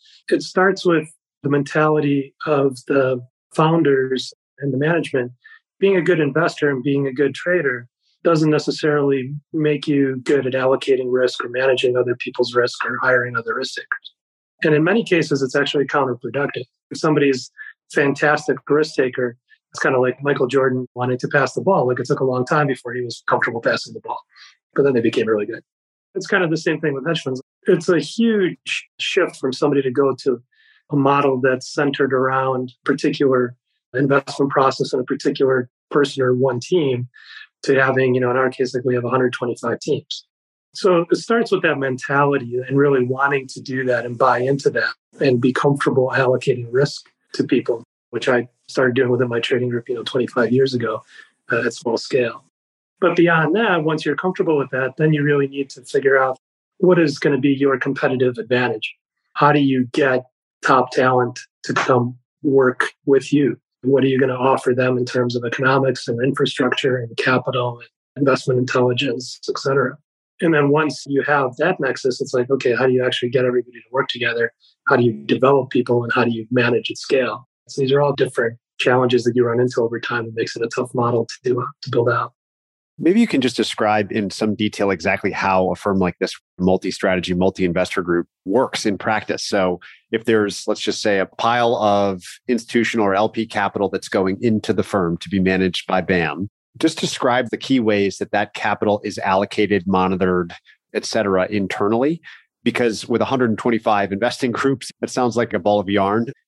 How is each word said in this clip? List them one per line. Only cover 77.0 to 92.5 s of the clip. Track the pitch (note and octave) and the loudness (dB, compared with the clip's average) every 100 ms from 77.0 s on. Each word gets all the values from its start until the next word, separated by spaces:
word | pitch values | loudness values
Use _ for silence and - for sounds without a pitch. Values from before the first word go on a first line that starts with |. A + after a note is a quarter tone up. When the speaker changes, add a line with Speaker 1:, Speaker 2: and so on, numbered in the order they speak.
| - C3 A#2+ G#2+ - _ - | -2 0 0 -6 -14 _ -12
Speaker 1:
So | - | -4
these | C3 | 0
are | C#3+ | 2
all | C#3+ | 2
different | - B2+ - A#2 A#2+ _ - | 0 -2 0 -4 -4 _ -4
challenges | C3+ B2+ B2+ B2 | 2 2 4 2
that | A#2+ | 2
you | A#2+ A#2 | 2 2
run | A#2 | 2
into | B2 B2 | 0 0
over | A#2 A2+ | -2 -2
time. | - A#2 A2+ | -6 -6 -6
It | |
makes | A2 A2 | -6 -6
it | A#2+ | -4
a | A#2 | -6
tough | - B2+ | -4 -4
model | B2+ A#2+ A#2+ A2+ | -2 0 0 -2
to | - | -4
do, | B2 B2 | -4 -2
uh, | A#2+ - | -4 -10
to | B2+ | -4
build | B2 A#2+ | -2 0
out. | B2 A#2+ _ _ _ _ _ _ - | -2 -6 _ _ _ _ _ _ -2
Speaker 2:
Maybe | D#3+ G#3 | 2 4
you | A#3 | 2
can | C#3+ | 2
just | B2+ - | 0 0
describe | G#2+ - A2 G#2+ F#2+ | -2 0 2 2 0
in | A2 G2 | -2 -4
some | - A2 | -2 -2
detail | G2+ G#2+ - G2+ | 0 -2 0 0
exactly | F#2 G2 G2 G2+ | 0 0 -2 -2
how | E2+ G2 F#2+ F#2 | -2 0 2 0
a | |
firm | F2+ G#2 F#2+ | -2 -2 0
like | F2+ - | 0 0
this | F#2 - _ - | -6 -6 _ -2
multi-strategy, | F#2 F#2 F#2+ - G2+ F#2 F2 | 2 2 0 -4 0 0 -2
multi-investor | F2+ F#2+ - F#2 E2+ F2+ - | 0 0 0 0 0 -2 -2
group | F2 F2 E2+ _ F#2 | -2 -2 -2 _ -2
works | G#2+ A#2+ - A2 | 0 0 -2 -4
in | F#2+ | -2
practice. | - G#2+ - E2+ | -2 -2 -2 -6
So | - G#2 F#2 F2 - - _ | -2 0 0 -2 -8 -20 _
if | A2+ | -4
there's, | A#2 A2 G#2 F#2 - | 2 2 2 -2 -6
let's | G#2 | -4
just | - - | -4 -2
say, | A2 G2 | 0 0
a | F#2 | -2
pile | - A#2 A#2+ A#2 A#2+ | -2 0 2 2 2
of | G#2 G2+ G2+ F#2 - - | 2 2 2 -2 -10 -12
institutional | - | -4